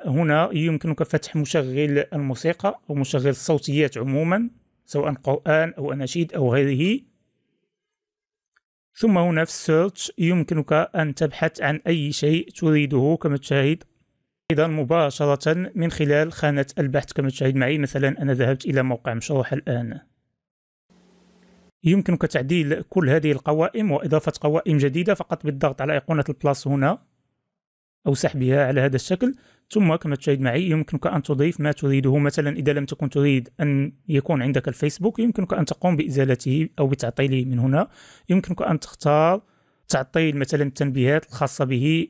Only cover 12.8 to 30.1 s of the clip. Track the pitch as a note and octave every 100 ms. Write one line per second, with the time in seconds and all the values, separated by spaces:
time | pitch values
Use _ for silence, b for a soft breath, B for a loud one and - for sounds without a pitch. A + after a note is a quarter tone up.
12.8 | C#3+ C#3 C#3 E3 D#3 C#3 - C#3 C#3 E3
13.8 | - _ _ _ _ _ - D3+ E3 D#3
14.8 | B2+ E3+ D3 - C#3+ C#3 D3+ E3 F#3 G3+
15.8 | E3 - D3 D3 D#3+ - D3 C#3+ C3+ -
16.8 | C#3 C#3 - - C3+ - C3+ C3+ B2+ D3+
17.8 | C3+ C3+ C3+ - C#3 B2+ B2+ C3 - C3+
18.8 | B2+ A#2+ - A#2 - C#3 B2 C#3 - A#2+
19.8 | A#2 - _ _ _ _ _ _ _ _
20.8 | _ _ _ _ _ _ _ _ _ _
21.8 | D#3+ F#3+ - E3+ D#3+ C#3+ C3 F3 C#3+ D#3+
22.8 | - F#3 C3+ D#3 D3+ C3+ - D#3 E3+ A#3
23.8 | G#3+ D3 D#3 D3+ - - D3 D#3 - D3
24.8 | C#3 D3+ F3+ G3 - E3+ D3+ C#3 C#3+ C3+
25.8 | C#3 D3 - D#3 C#3 C#3+ C#3+ C#3 C#3 C#3
26.8 | C#3 A#3 _ _ _ _ _ _ _ _
27.8 | _ _ - C#3 - C#3 B2+ C#3 C3 C#3
28.8 | C3+ C3 - F#3 B3 C4+ b b b G#3+
29.8 | F3 E3 D#3